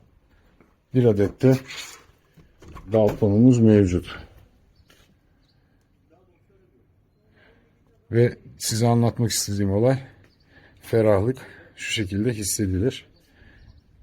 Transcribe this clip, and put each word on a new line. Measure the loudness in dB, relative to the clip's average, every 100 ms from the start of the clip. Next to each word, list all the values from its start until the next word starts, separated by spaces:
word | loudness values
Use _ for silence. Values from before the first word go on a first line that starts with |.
| _ _ _ _ _ _ _ _ _
bir | 0
adet | 2 2 0 2
de | 2 2 -2 -18 -18 -20 _ _ _ _ _ _ -20 -20 -4
balkonumuz | 0 0 0 0 4 4 6
mevcut. | 6 4 4 -2 -6 -18 -20 -20 _ _ _ _ _ _ _ _ _ _ _ _ _ _ _ _ _ _ _ _ _ _ _ _ _ _ _ _ _ _ _ _ _ _ _ _ -6
Ve | 0 0 -2 -20 -12
size | -8 -2 0
anlatmak | 2 0 -2 -4
istediğim | -4 -6 -4 -2
olay, | 0 0 -2 -6 _ _ _ _ _ _ _
ferahlık | -4 0 2 2 0 -6 -10 -20 -20 -16
şu | -10
şekilde | -6 -6 -4 -4
hissedilir. | -6 -8 -6 -4 -2 -4 -6 -16 _ _ _ -20 -20 -20 -20 _ _